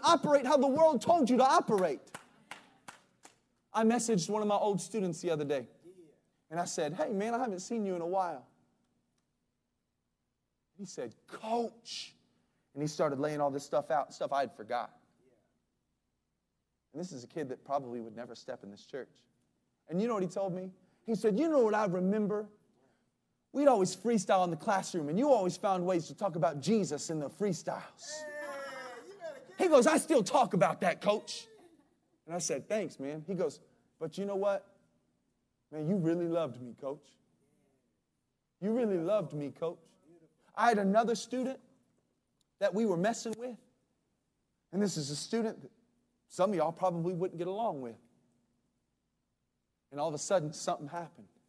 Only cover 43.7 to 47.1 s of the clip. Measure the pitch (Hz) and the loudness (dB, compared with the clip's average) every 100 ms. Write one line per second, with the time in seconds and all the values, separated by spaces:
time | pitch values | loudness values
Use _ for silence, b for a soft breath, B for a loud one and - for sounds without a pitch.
43.7 | _ _ _ _ _ _ _ _ _ _ | _ _ _ _ _ _ _ _ _ _
44.7 | 180 208 165 135 147 - 233 220 - - | 0 0 0 -6 -8 -4 -2 -2 -6 -14
45.7 | - _ _ _ _ _ - 226 185 151 | -20 _ _ _ _ _ -2 0 2 0
46.7 | 165 185 170 165 | 0 -2 0 -2